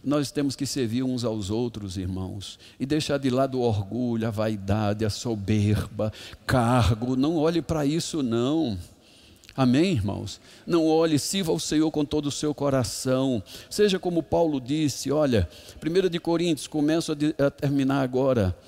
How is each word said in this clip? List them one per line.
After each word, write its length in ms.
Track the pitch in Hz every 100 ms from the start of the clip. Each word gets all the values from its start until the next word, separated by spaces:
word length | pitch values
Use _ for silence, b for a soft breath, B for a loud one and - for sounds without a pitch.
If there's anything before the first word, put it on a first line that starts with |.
nós 260 | 131 147 135
temos 240 | - 143
que 120 | - 135
servir 360 | 143 120 120
uns 220 | 131 127
aos 240 | 120 110 92
outros, 480 | 110 123 113 101 92
irmãos, 600 | 92 92 95 98 - - B B
e 60 |
deixar 340 | 131 151 - 143
de 120 | 135
lado 280 | 123 135 127
o 40 |
orgulho, 640 | 120 101 95 113 123 117 113
a 20 |
vaidade, 760 | 107 110 107 98 107 104 104
a 60 | 110
soberba, 1000 | - 123 107 98 107 104 104 - - 107 B B B -
cargo. 680 | 131 117 127 98 110 123 131
Não 200 | 151 170
olhe 260 | 151 170
pra 240 | - 160 143
isso, 360 | 160 - 160
não. 560 | 131 117 123 160 143 95 85 - B B B B - -
Amém, 320 | 127 131 180
irmãos? 500 | 147 101 95 101 - B B
Não 220 | - 170 160
olhe, 320 | 160 165 143
sirva 320 | - - 151
ao 80 | 170
Senhor 320 | - 156 156
com 140 | 151
todo 220 | 151 151 147
o 40 |
seu 240 | - 151
coração. 880 | 147 143 131 120 - 131 131 135 120 - B B
Seja 300 | - 208 190
como 240 | 180 170
Paulo 380 | - 165 165 139
disse, 500 | 123 151 151 - 135
olha, 380 | 147 147 113 85 B B B
primeira 280 | 156 175 185
de 120 | 170
Coríntios, 480 | - 165 175 151 -
começo 420 | 156 147 165 160
a 40 | 151
de-, 180 | 151 -
a 140 | 143
terminar 520 | - 143 139 135 139
agora. 540 | 131 127 135 123 92 85